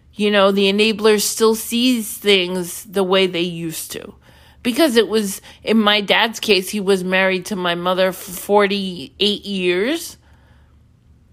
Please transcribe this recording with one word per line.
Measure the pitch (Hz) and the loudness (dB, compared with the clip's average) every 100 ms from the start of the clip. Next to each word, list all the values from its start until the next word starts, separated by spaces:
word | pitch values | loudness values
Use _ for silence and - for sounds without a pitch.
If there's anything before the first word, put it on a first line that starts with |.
| _ | _
You | - 208 | -4 0
know, | 208 196 | 4 4
the | 202 196 | 4 2
enabler | 202 220 208 214 208 | 2 2 2 2 2
still | - - 220 | 0 0 2
sees | 220 - 233 247 247 208 - | 2 -2 0 2 0 -4 -4
things | 202 196 180 185 175 - | 2 2 2 -4 -6 -10
the | - 190 | -6 -2
way | 185 190 190 | 2 2 2
they | 175 | 0
used | 180 165 165 156 - | -4 -4 -8 -8 -10
to. | - 50 - _ - - - | -14 -16 -20 _ -20 -20 -10
Because | 240 240 320 233 | -4 2 2 4
it | 190 | 2
was, | 220 202 - - - | 0 -2 -6 -14 -10
in | - 226 | 0 2
my | 208 208 | 4 2
dad's | 196 185 226 220 | 2 2 2 -2
case, | - 190 190 | 0 0 0
he | 214 | -4
was | 185 196 | 0 0
married | 180 185 190 185 180 | 0 0 2 0 -4
to | 196 | -4
my | 180 | -4
mother | 175 180 185 190 | -2 -2 0 0
for | 180 - | -2 -12
forty-eight | 180 - 202 202 202 190 175 135 - 208 202 | -10 0 2 2 0 -6 -8 -10 -2 -2 -2
years. | 196 196 180 180 220 330 - - _ _ _ _ _ _ _ _ _ _ _ | -6 -4 0 0 0 -4 -8 -18 _ _ _ _ _ _ _ _ _ _ _